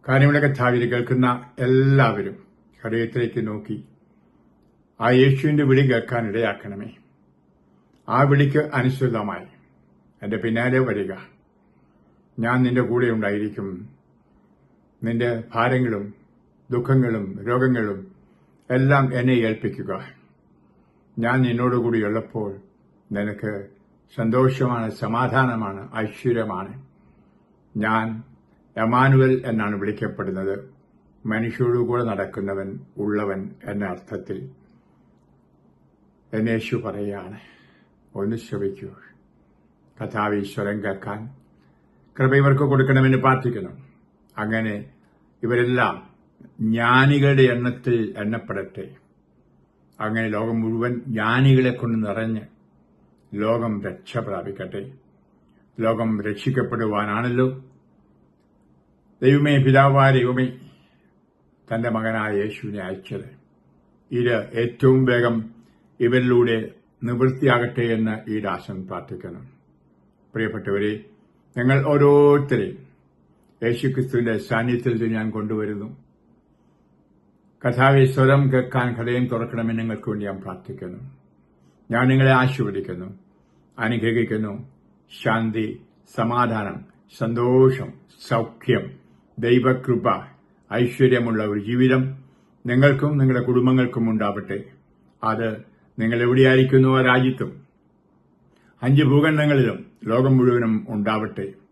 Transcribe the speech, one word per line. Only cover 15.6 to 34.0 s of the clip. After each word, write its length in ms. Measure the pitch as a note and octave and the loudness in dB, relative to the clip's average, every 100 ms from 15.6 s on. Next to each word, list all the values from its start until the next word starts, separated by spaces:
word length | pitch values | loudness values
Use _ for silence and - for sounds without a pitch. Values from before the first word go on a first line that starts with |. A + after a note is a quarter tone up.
| B2 C3 B2 G#2 G#2 - _ _ _ _ _ | 0 2 0 -4 -8 -16 _ _ _ _ _
ദുഃഖങ്ങളും 720 | B2 A#2+ C3+ B2 A2 F#2+ G2 G2+ | -4 2 2 2 -2 -6 -8 -2
രോഗങ്ങളും 640 | B2 C3 A#2+ G#2+ F#2+ F#2+ _ _ _ _ _ _ | 0 2 0 -2 -6 -12 _ _ _ _ _ _
എല്ലാം 480 | B2+ C3+ C#3 B2+ B2+ | 0 4 2 2 0
എന്നെ 140 | B2 | 2
ഏൽപ്പിക്കുക. 760 | B2 A2 A2 G#2+ - - - - - _ _ _ _ _ _ _ _ _ - | 2 2 -2 -4 -6 -8 -10 -10 -20 _ _ _ _ _ _ _ _ _ -6
ഞാൻ 240 | A#2 C3 | -2 0
നിന്നോടുകൂടി 600 | B2+ A#2+ B2 B2 A#2 A2 | 0 0 0 0 0 0
ഉള്ളപ്പോൾ 540 | G#2 A2+ A2 A2+ G#2 G2 _ _ _ _ _ | 0 -4 -6 -8 -8 -10 _ _ _ _ _
നിനക്ക് 540 | G2+ G#2 G2+ G#2+ G2+ G2 _ _ _ _ - | -6 -6 -6 -8 -8 -12 _ _ _ _ -4
സന്തോഷമാണ്, 760 | A2+ B2 C3 C3 B2+ A#2+ A2+ | 0 2 2 0 -4 -4 -6
സമാധാനമാണ്, 1040 | G2 G#2+ A#2 B2 C3 B2+ A2+ G#2 G2 G#2 A2 | -8 -6 -4 -2 0 0 -2 -6 -10 -10 -8
ഐശ്വര്യമാണ്. 880 | G#2+ - B2+ A#2 G#2+ F2+ G2 A#2+ - _ _ _ _ _ _ _ _ G#2+ | -8 -4 -2 -2 -2 -6 -8 -14 -20 _ _ _ _ _ _ _ _ -4
ഞാൻ 460 | G#2+ A2+ A2+ A2 B2+ _ _ _ _ - | -2 0 -2 -8 -14 _ _ _ _ -4
എമാനുവൽ 680 | A2+ B2 C3+ C3+ C3 B2+ B2 | 0 4 4 6 4 2 -2
എന്നാണ് 300 | A2+ G#2 G2+ | -4 -4 -4
വിളിക്കപ്പെടുന്നത്, 880 | G2+ G#2 G#2+ F#2 F#2+ F#2+ G2 G2 - _ _ _ _ _ A2 | -6 -4 -8 -6 -6 -4 -6 -6 -10 _ _ _ _ _ -6
മനുഷ്യരോടുകൂടെ 800 | G#2+ A#2 - B2 A#2+ A#2 B2 | -4 -4 -2 0 0 0 -2
നടക്കുന്നവൻ, 760 | A#2 G2 F#2 - G2 G2 G2 F#2+ - - | -2 -4 -6 -6 -6 -6 -8 -12 -18 -8
ഉള്ളവൻ 520 | G#2 G#2 G2+ F#2+ G2 - | -4 -4 -4 -6 -10 -14
എന്ന 200 | G2+ G2+ | -10 -8
അർത്ഥത്തിൽ. 680 | G2 F2+ | -8 -10